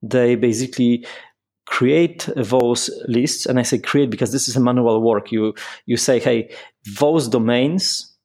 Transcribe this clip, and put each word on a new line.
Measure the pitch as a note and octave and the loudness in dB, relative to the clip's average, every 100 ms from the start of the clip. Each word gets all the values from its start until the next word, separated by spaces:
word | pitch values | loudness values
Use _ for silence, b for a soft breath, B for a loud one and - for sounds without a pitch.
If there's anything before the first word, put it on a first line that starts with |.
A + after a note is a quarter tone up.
they | A#2 B2+ A#2+ A#2+ | -2 2 2 4
basically | A#2+ A2 B2+ B2+ A#2+ A#2+ B B B _ _ _ - | 2 0 -4 0 2 2 B B B _ _ _ -8
create | - B2+ D3+ E3+ E3+ - - | 0 2 4 2 -2 -8 -4
those | G#2+ B2+ A#2+ A#2+ - - - | 0 2 2 0 -2 -8 -2
lists. | A#2 C#3 - - | 0 0 -2 -2
And | B2+ | 0
I | |
say | A#2 B2 | 0 -2
create | - C#3+ C#3+ | 0 0 0
because | G#2 A#2+ | 0 -2
this | C3 - | -2 -4
is | A2+ | 0
a | |
manual | B2 B2 A#2 A2 | 2 2 2 2
work. | A2+ G#2+ G#2 | 2 0 -2
You, | A2+ G#2+ - B B - | -2 -2 -4 B B -4
you | A#2 | -2
say, | - B2 | 2 2
"Hey, | C3 A#2 A2 B B _ - G2+ | 2 0 -2 B B _ -18 0
those | D3 D#3+ B2 | 2 2 2
domains | A#2+ A2+ A#2+ C3+ F3+ F#3+ - - _ | 0 2 2 2 0 -2 -6 -10 _